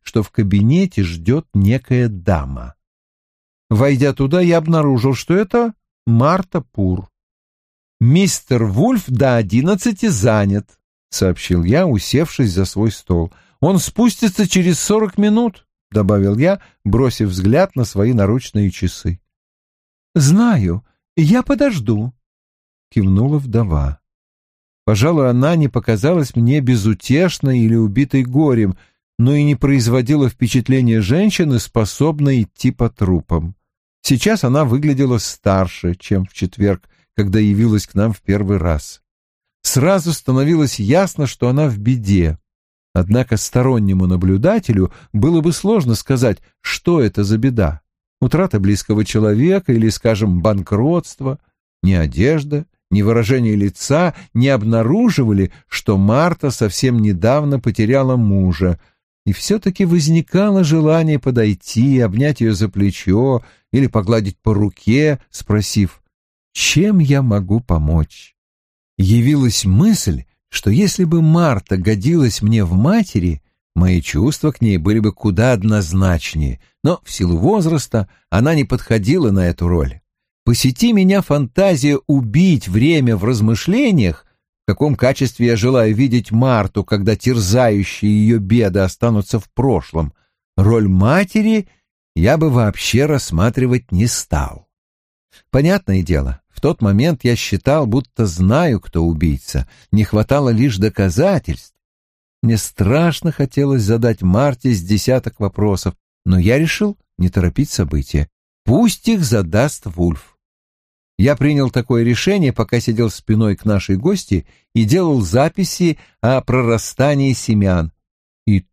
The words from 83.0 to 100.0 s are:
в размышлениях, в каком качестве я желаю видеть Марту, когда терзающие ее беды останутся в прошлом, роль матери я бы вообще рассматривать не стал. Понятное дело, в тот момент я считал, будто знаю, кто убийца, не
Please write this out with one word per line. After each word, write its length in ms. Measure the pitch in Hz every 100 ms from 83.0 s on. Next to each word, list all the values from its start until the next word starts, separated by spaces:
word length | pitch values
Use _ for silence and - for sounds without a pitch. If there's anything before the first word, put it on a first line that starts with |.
| 123 107
в 80 |
размышлениях, 1000 | 101 123 110 113 - 214 285 185 98 76 _ _ _ _
в 20 | -
каком 300 | 98 151 131
качестве 520 | 123 139 131 - 120
я 80 | 117
желаю 380 | 117 131 110
видеть 380 | 107 135 120 -
Марту, 500 | 110 131 120 98 -
когда 300 | 95 107 98
терзающие 960 | 104 - 123 92 113 123 104 95 - 104
ее 280 | 104 107 117
беды 420 | 95 117 107 95
останутся 580 | 95 - 117 107 101 113
в 100 | -
прошлом, 600 | - 131 98 - 80 76 - _ _ _ -
роль 320 | 98 113 104
матери 800 | 92 101 165 202 214 214 220 190 _ _ _ _ -
я 200 | 92 156
бы 120 | 156
вообще 560 | 123 107 - - 110 147
рассматривать 840 | 143 - 80 107 120 127 123 -
не 160 | 90 117
стал. 580 | - - 76 67 - _ _ _ _ _ _ _ _ _
Понятное 520 | 127 151 196 - 95
дело, 380 | 85 78 65 64 _
в 120 | -
тот 220 | 139 170
момент 400 | 107 98 147 151
я 140 | 123 117
считал, 500 | - 95 - 151 131
будто 400 | 107 - - 110
знаю, 540 | 82 92 127 175 107
кто 240 | - 85
убийца, 640 | 82 80 80 69 - 67 62 _ _
не 100 | 104